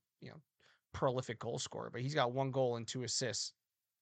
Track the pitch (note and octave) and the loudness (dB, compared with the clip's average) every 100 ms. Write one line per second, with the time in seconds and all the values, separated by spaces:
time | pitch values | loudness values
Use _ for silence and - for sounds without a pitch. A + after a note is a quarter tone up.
0 | _ _ - D#3 - _ _ _ _ - | _ _ -16 -16 -20 _ _ _ _ 0
1 | C#3 B2+ B2 A2 A2 C#3+ - - A#2 A#2 | 2 2 0 -4 -2 -2 -4 -6 -6 -4
2 | C3 D3+ B2 C3 C3+ C3 B2+ A#2 A2+ C3 | 0 4 4 4 0 2 2 2 -2 -4
3 | B2 - B2 G2+ - - _ _ _ _ | -2 0 0 -2 -4 -10 _ _ _ _